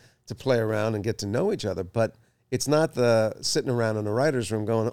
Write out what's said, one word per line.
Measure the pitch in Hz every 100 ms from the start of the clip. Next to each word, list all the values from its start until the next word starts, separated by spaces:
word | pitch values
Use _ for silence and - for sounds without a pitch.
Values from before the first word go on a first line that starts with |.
| _ _ -
to | 113
play | 131 123
around | 110 107 110 107
and |
get | 101 104
to | 101
know | 113 190
each | 196 104
other, | 92
but | 90 - 113 - _ _ -
it's | 123 -
not | 151 160 -
the | 120 113 110 -
sitting | - 160 135
around | 120 113 110
in | 104
the |
writer's | 107 147 131 101
room | 110 107
going, | 113 110